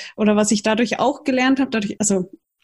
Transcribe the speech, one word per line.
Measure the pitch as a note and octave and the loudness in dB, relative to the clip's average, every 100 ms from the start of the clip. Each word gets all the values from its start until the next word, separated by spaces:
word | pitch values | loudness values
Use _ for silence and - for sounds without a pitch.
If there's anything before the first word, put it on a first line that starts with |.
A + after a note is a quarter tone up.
| - - | -12 -2
oder | G#3 G#3 | 2 2
was | G#3 | 2
ich | G#3+ | 0
dadurch | A3 A3 A#3 - | 0 0 0 0
auch | B3 C#4+ - | -2 -2 -2
gelernt | B3+ B3+ C4+ | 0 2 2
habe, | C4 | 0
dadurch, | A3+ G3+ - | -2 -4 -2
also | G3+ F#3+ F3+ - _ _ | 0 0 -2 -12 _ _